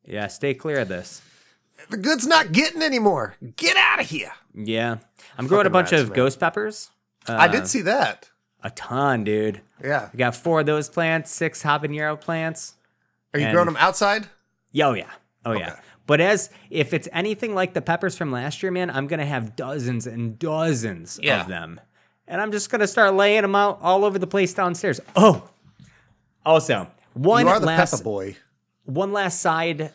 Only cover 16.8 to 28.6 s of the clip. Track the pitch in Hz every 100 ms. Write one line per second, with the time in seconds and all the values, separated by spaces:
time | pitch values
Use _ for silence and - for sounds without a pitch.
16.8 | 147 160 170 170 202 208 233 196 180 175
17.8 | 135 170 190 - 156 123 139 - 190 180
18.8 | 180 131 139 160 143 135 110 117 131 147
19.8 | 120 120 120 117 117 110 - 156 165 131
20.8 | 113 87 85 - 143 107 85 87 82 85
21.8 | _ _ _ _ - 175 214 208 - 233
22.8 | 202 233 202 190 202 214 202 202 202 196
23.8 | 175 190 208 190 180 202 185 185 180 175
24.8 | 202 123 - 190 208 139 - _ _ _
25.8 | - _ _ _ _ _ 156 160 - 107
26.8 | 90 - _ 120 160 233 208 208 175 165
27.8 | 170 120 104 101 98 - _ _